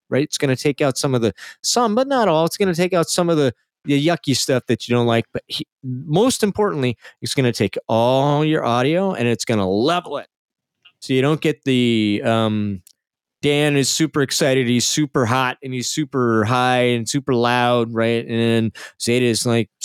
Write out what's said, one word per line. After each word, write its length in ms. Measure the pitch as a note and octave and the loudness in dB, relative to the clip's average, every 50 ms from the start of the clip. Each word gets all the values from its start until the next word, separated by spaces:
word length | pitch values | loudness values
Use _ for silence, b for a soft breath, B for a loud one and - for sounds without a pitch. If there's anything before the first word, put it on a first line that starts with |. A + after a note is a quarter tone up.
| _ - | _ -4
right? 140 | - B2+ | -2 -2
It's 160 | D3+ - - - | -2 -2 -4 -2
gonna 160 | D3 C3+ C3 | 0 0 0
take 260 | - - D3+ C#3 - | 0 0 -2 0 0
out 160 | D3+ C#3 B2+ | 0 0 0
some 160 | - - C#3+ | -2 -2 -2
of 80 | C3 B2 | 0 0
the, 140 | A2+ G#2+ - B B B B B B | 0 0 -2 B B B B B B
some, 320 | - - A#3+ B3 A3 G#3 | -2 0 0 2 2 2
but 100 | B3 C4+ | 0 0
not 220 | C#4 C#4 B3+ A3 F#3+ | 0 2 2 2 2
all. 160 | D#3 D#3 E3 | 2 2 2
It's 120 | E3 - | 0 0
gonna 180 | - G#3 F#3+ E3+ | -2 -2 -2 0
take 160 | D#3 F#3 F3+ | 0 0 0
out 160 | F#3 E3+ D#3+ - | 2 0 0 0
some 200 | - - F3 E3+ | 0 0 0 2
of 80 | E3+ | 2
the, 160 | D3+ C#3+ B2+ - _ _ _ _ _ - | 2 2 0 -2 _ _ _ _ _ -4
the 200 | D3 C#3+ C#3 C#3+ | 0 0 2 2
yucky 300 | E3 F3 - - - B2+ | 2 0 0 0 -2 -2
stuff 300 | - - - C3+ B2 - - | 0 0 0 0 0 0 -2
that 180 | A#2 - - - | -4 -4 -2 -2
you 60 | A#2+ | 0
don't 120 | A#2+ A#2+ | 0 2
like. 180 | A#2 A#2 A#2 A2+ _ | 2 2 0 -2 _
But 100 | - - - - | -8 -12 -12 -10
he, 180 | - - - _ _ _ | -10 -10 -10 _ _ _
most 640 | - C3 B2+ B2+ C#3 - D3 F3+ A3+ C4 - - - | -10 -8 -8 -8 -6 -2 0 2 2 2 2 0 -2
importantly, 520 | G3+ - - G#3 G3+ E3 D3+ C3 B2 A2+ B B B B B | -2 0 -2 -2 -2 -2 -2 -2 -2 -2 B B B B B
it's 140 | - A#2 - | -10 -6 -2
gonna 180 | - C3 A#2+ | 0 0 0
take 240 | A2+ - A2 F#2+ - - - - | 2 0 -2 -2 -2 -6 -4 -2
all 560 | A#2 A2+ A#2 B2 C3 C3+ C#3 D3 D3 D3 D#3 | 0 2 2 2 2 2 2 2 2 0 0
your 200 | D#3 D#3 - - | 0 0 0 0
audio 500 | A#2 A#2 A#2+ C3 D3 D#3+ F3+ G3 F#3+ - | 0 0 0 0 0 0 0 0 -2 -2
and 120 | - A#2+ | -2 0
it's 180 | A#2+ A#2 - - | -2 -2 -2 -2
gonna 240 | - A#2 G#2 F#2+ F#2 | -2 -2 0 0 0
level 500 | F#2+ G#2 A#2+ D#3 F3 F3+ D#3 D3+ C#3+ C3+ | 0 0 0 0 0 -2 -4 -6 -10 -12
it. 100 | G2 _ _ _ _ _ _ _ _ _ _ _ _ - _ - | -12 _ _ _ _ _ _ _ _ _ _ _ _ -20 _ -14
So 120 | - - | -6 -2
you 100 | C3 C3 | 0 2
don't 180 | B2+ C#3+ D#3+ D3+ | 2 2 0 0
get 240 | - D#3+ C#3+ - - | 0 -2 -2 -2 -2
the, 580 | C3+ C3 B2 B2 A#2+ A#2 A2 G#2+ G#2 G#2 G#2 C#3 | 0 2 2 2 2 2 2 2 0 0 0 0
um, 580 | A#2+ A2+ A2+ A2 A2 G#2+ G#2+ G#2 G#2 G2 F2+ - - _ _ _ _ _ _ _ _ _ - | 0 0 2 2 0 0 -2 -4 -4 -6 -8 -12 -20 _ _ _ _ _ _ _ _ _ -4
Dan 340 | - D3 C#3+ D3 D3 D3 C#3+ | -2 0 0 2 2 2 2
is 140 | C#3+ C3+ A#2 | 0 0 0
super 320 | - - D#3+ D3 - D3+ | 0 0 -2 0 0 -2
excited, 460 | C3+ B2+ - - E3 C#3 C3 C3 B2+ A#2 | -2 0 0 0 0 2 2 2 2 2
he's 200 | B2 A#2+ - - | 2 0 0 0
super 380 | - D3+ D3+ C#3 - C#3+ B2 | -2 -2 -2 -2 0 0 0
hot, 320 | G#2+ B2 C3 C3 B2 B2+ - | 2 2 0 0 -2 -4 -6
and 120 | - C3+ B2+ | -10 -10 -8
he's 160 | B2+ A#2+ - | -8 -6 -6
super 540 | - D#3 D3+ C3 - C3+ B2 A#2 A2+ A2 G#2+ | -4 -4 -6 -4 -2 0 0 2 2 2 2
high 360 | G#2+ B2+ B2 B2 B2+ B2+ B2 B2 | 2 2 2 2 2 2 2 2
and 220 | B2 B2 A#2 A2+ | 2 0 0 -2
super 280 | - - C#3+ C3 - C3 | -4 -4 -4 -2 0 0
loud, 580 | A#2 A#2+ A#2+ B2 B2 A#2+ B2 B2 A#2+ A#2 A#2 | 0 2 2 2 2 2 2 2 0 0 -2
right? 340 | A#2 A2+ A2+ A#2 A#2 A#2 - | -2 -2 0 0 0 -2 -4
And 140 | - A#2 A#2 | -4 -2 0
then 320 | A#2 A#2 A2+ A2+ A2 A2 - B B B B B | 2 2 2 2 0 -2 -4 B B B B B
Zeta 280 | - A#2 A#2+ B2 B2 | -2 0 2 2 2
is, 180 | A#2+ A2+ G#2+ - | 2 0 0 0
like, 240 | B2 A#2 A#2 G#2+ - _ - | 0 0 0 0 -2 _ -10